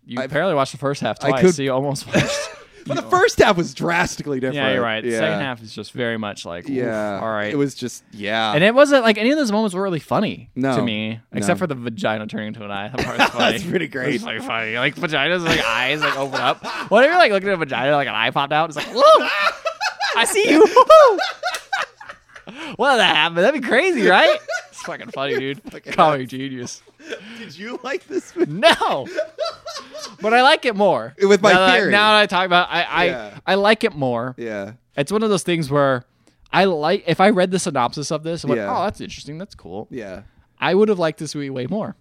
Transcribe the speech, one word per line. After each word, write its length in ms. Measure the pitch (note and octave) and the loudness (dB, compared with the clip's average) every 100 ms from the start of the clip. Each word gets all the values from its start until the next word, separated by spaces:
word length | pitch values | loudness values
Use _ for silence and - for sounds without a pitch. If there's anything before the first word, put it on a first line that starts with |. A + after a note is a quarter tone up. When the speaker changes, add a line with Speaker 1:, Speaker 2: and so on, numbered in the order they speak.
| - | -10
Speaker 1:
You 120 | A#2+ | -10
Speaker 2:
I've 120 | C3+ | -4
Speaker 1:
apparently 240 | D3 F#3 | -2 0
watched 180 | D3 C3+ | 0 -2
the 60 | B2+ | -4
first 240 | C#3 D3 | -6 -4
half 200 | A#2 G#2 | -4 -2
Speaker 2:
I 60 | C#3 | 0
Speaker 1:
twice, 120 | C3 | 4
Speaker 2:
could 120 | F#3 D3+ | 4 4
Speaker 1:
so 60 | |
you 100 | C3+ | -2
almost 320 | C3 C#3+ C#3 - | -2 -2 -6 -2
Speaker 2:
<laughs> 80 | |
Speaker 1:
watched 360 | - D3 - - - - - - | -2 0 -4 -8 -14 -20 -18 -8
Speaker 2:
But 100 | - | -8
the 60 | |
Speaker 1:
you 80 | A#3 | 0
Speaker 2:
first 280 | F4+ G#4 - | 2 2 4
half 180 | A3+ F3+ | 4 4
was 160 | D3 | -2
drastically 640 | - D#3 F3 F3 - D3 C3+ | -4 -2 0 -2 -4 -6 -4
different. 160 | C3 C#3+ | -4 -2
Speaker 1:
Yeah, 160 | C3 | -2
you're 100 | C3 | 0
right. 220 | A#2 A2 | -2 -2
The 60 | A#2+ | -2
Speaker 2:
Yeah. 80 | A2+ | -2
Speaker 1:
second 220 | A2 G#2 | -2 -2
half 220 | C3+ A#2+ | -4 -8
is 120 | A2 | -14
just 180 | A2+ G#2 | -14 -12
very 240 | - A#2+ A2+ | -6 -4 -4
much 300 | G#2+ - F2 | -6 -10 -10
like, 180 | E2+ | -10
"Oof, 60 | E2+ | -6
Speaker 2:
Yeah. 500 | C3 A#2+ A2 G#2+ G2 | -4 -4 -4 -4 -6
Speaker 1:
all 80 | A2 | -4
right." 220 | G#2+ G#2 | -4 -2
Speaker 2:
It 40 | C#3+ | -2
was 180 | C#3+ | -2
just, 280 | - B2 - _ | -4 -12 -12 _
yeah. 400 | G#2+ G2+ A2 A2 | -10 -4 -2 0
Speaker 1:
And 100 | D3 | 2
it 100 | F#3+ | 4
wasn't, 280 | B3 D4 C#4 | 6 4 4
like, 140 | A3+ G#3+ | 2 2
any 120 | A3 | 0
of 60 | D4+ | 0
those 160 | B3+ | 0
moments 220 | G#3 A3 | 0 -2
were 80 | F3+ | -2
really 180 | G3 E3 | -4 -4
funny 480 | - C3+ G3+ G2 A#2 - | -2 -2 -2 -6 -12 -4
Speaker 2:
No. 180 | C3 | -2
Speaker 1:
to 80 | A#2+ | 0
me, 380 | A#2+ G#2+ A2 A2 _ | -2 -4 -6 -8 _
except 260 | - G#2+ F3 | -6 -2 -2
Speaker 2:
No. 60 | |
Speaker 1:
for 20 | F3+ | -2
the 80 | |
vagina 520 | C3 A#2+ A2 A2+ A2 G#2+ | -6 -8 -4 -4 -2 -6
turning 220 | A2 G#2+ | -8 -8
into 160 | A2 | -10
an 60 | G#2 | -8
eye. 180 | G2+ G#2 | -8 -6
That 160 | - | -6
part 140 | - - | -6 0
Speaker 2:
<laughs> 0 | |
Speaker 1:
was 100 | C4+ | 0
funny. 240 | A#2+ A#3+ | 2 -2
Speaker 2:
That's 120 | A3 | -2
pretty 240 | - F3+ D#3+ | -4 -6 -4
great. 260 | C3+ B2+ | -6 -4
Speaker 1:
It's, 100 | A#2+ | -4
like, 160 | G#2+ A2+ | -6 -10
funny. 360 | - A2+ A2 A#2 | -6 -6 -4 -2
Like, 180 | C#3 D#3 | -4 -4
vaginas, 480 | E3 D3+ C#3+ F3+ | -4 -2 0 0
like, 180 | E3 D#3+ | 0 0
eyes, 380 | A#2 A2+ B2+ D3+ | 0 -2 -2 -2
like, 160 | D3 C#3 | -2 -4
open 220 | C#3 C3 | -4 -2
up. 240 | B2 D#3+ A3+ G3+ - | -2 -2 -8 -10 2
Whenever 220 | G3+ C#4 | 4 6
you're, 60 | F4+ | 6
like, 100 | D4+ | 4
looking 180 | G3 F#3+ | 2 0
at 40 | |
a 40 | F#3+ | -2
vagina, 340 | D3 A#2 C3+ | -2 -2 0
like, 160 | D3 C3 | 0 0
an 60 | |
eye 160 | G#2 A#2 | 0 0
popped 240 | D3+ C#3 | 0 0
out, 160 | D3+ E3 | 0 -2
it's 60 | D3 | -6
like, 120 | - | -8
"Whoa! 380 | G#3+ D5 - D4+ - D5+ D#5+ D#5+ D#5+ - - G5+ D5 | 4 8 8 6 -2 -2 -4 -10 -6 -8 -4 -4 0
I 80 | |
see 240 | - F#4+ A4+ | 0 0 4
you!" 140 | D4+ G#4+ | 6 8
<laughs> 0 | |
Whoa! 520 | B4 B4+ D#5 C#5 F#4+ F#4+ - F5 - - F#5 D5 _ - - _ - - B3 D#4 G3+ | 6 8 10 10 4 -4 -6 -8 -8 -8 -6 -6 _ -20 -20 _ -20 -18 -14 -14 -2
Well, 180 | B3+ B3 | 2 4
that 180 | F#3 | 4
happened. 240 | D#3+ E3 E3+ | 2 0 2
That'd 220 | G3+ D4+ | 0 0
be 60 | C4+ | 0
crazy, 380 | A#3 F#4+ D4+ F#3 | 0 2 2 4
right? 320 | F#3 - D#5 - E5+ - | 6 4 2 -4 -10 -10
It's 100 | - | -18
fucking 280 | - D3 A#3+ | -14 -14 -12
funny, 280 | C3+ C#3 - | -8 -4 -4
dude. 240 | C3+ C#3 | -4 -8
Speaker 2:
<laughs> 80 | - | -12
Fucking 220 | - - | -18 -8
Speaker 1:
Comedy 300 | - E3 C#3+ | 2 2 2
Speaker 2:
nuts. 80 | B2+ | -4
Speaker 1:
genius. 520 | C3 C3+ B2+ A#2+ - _ _ D#4 - G3+ A#3 | -10 -10 -10 -12 -16 _ _ -16 -16 -16 -18
Speaker 2:
Did 200 | G#3 C#3+ | -18 -16
you 200 | G#3+ B3 | -14 -12
like 240 | B3+ F4+ _ | -8 -10 _
this 280 | F4+ - | -8 -8
movie? 160 | F4 D#4+ | -4 -4
Speaker 1:
No. 540 | E3 D#4 - G#4 D#3+ B2 A#4 D#5+ - D#5+ - D#5 D5 - D5+ - - | 2 2 2 0 -2 -4 -8 -8 -8 -10 -10 -16 -16 -18 -18 -18 -6
But 100 | G#3 | 2
I 100 | A#3 | 4
like 220 | C4 D#4 | 6 4
it 100 | C4+ | 0
more. 400 | G3 G3+ C3+ A2+ - | 2 2 2 -4 -2
Speaker 2:
With 200 | G3 G3+ | 4 6
my 100 | G#3 | 6
Speaker 1:
Now 60 | F#3 | 6
that 80 | F#3 | 6
I, 80 | F#3 | 4
Speaker 2:
theory. 140 | F#3 | 4
Speaker 1:
now 200 | G3+ G#3+ | 4 6
that 80 | G#3+ | 4
I 40 | G#3 | 4
talk 200 | F3+ F#3 | 0 2
about, 220 | F3 F3+ | 2 2
I, 120 | D#3+ | -2
I, 220 | C#3 D3 | 0 0
Speaker 2:
Yeah. 340 | F3 B2+ G#2+ G2+ - | 0 -2 -10 -10 -2
Speaker 1:
I 80 | F#3+ | 2
like 280 | G3+ A3 | 4 2
it 100 | A3 | 0
more. 400 | D3+ C3 A#2+ B2+ B2+ | -2 -2 -2 -4 -8
Speaker 2:
Yeah. 340 | A#2 G#2 G2 A#2 _ - | -8 -6 -8 -14 _ -6
Speaker 1:
It's 160 | D3 | -2
one 100 | G#3 | 0
of 60 | A3 | 0
those 140 | F#3+ | 0
things 280 | - E3 C#3 | 0 -2 0
where 340 | C#3+ C#3 B2+ - _ _ _ _ | 2 2 0 -6 _ _ _ _
I 120 | E3 | 2
like, 400 | F#3+ D#3+ D3+ G3+ - | 2 2 0 0 0
if 140 | D#3 | 4
I 100 | F#3+ | 4
read 200 | F#3 F#3 | 4 2
the 80 | F#3 | 0
synopsis 520 | F3+ C3+ A#2+ - C#3 | -2 -2 -2 -2 -6
of 120 | D#3 | -6
this 220 | D#3+ E3 | -6 -6
and 40 | C#3 | -4
went, 100 | A#3 | -2
Speaker 2:
Yeah. 120 | G2+ A#3+ | -2 -2
Speaker 1:
"Oh, 60 | |
that's 160 | F#3+ - | -4 -6
interesting. 340 | A2 - - D#3 | -14 -14 -16 -16
That's 180 | G3 | -16
cool." 320 | - E2 F#2+ G3+ | -18 -14 -14 -12
Speaker 2:
Yeah. 320 | C3 G2+ F#2 - _ _ _ | -12 -12 -14 -18 _ _ _
Speaker 1:
I 160 | C#3 | 0
would 140 | F#3 G#3+ | 4 4
have 100 | F#3+ | 2
liked 200 | D#3+ D#3 | -2 -4
this 160 | D3+ | -10
movie 160 | D3+ C#3 | -8 -8
way 160 | C3+ B2+ | -8 -6
more. 300 | G3+ F3 - | -6 -6 -12